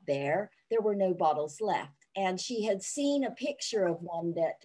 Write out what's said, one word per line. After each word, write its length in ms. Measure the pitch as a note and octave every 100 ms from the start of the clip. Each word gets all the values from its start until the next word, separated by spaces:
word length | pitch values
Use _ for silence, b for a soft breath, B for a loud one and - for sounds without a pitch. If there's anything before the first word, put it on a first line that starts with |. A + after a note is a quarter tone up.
| -
there, 440 | C#3 C#3 E3+ G#3 b b
there 120 | A3+
were 120 | G#3+
no 200 | G3+ F#3+
bottles 440 | F3 D#3+ D3+ D3+ -
left. 320 | G#3+ D#3 C#3+ - _ -
And 220 | F#3+ F#3
she 240 | - A#3 G#3+
had 160 | G3
seen 420 | - - C#4+ C#4+
a 60 | B3
picture 560 | - D4 - - G#3+ F3+
of 160 | E3+
one 320 | E3+ E3 E3+
that 220 | E3+ D#3+ -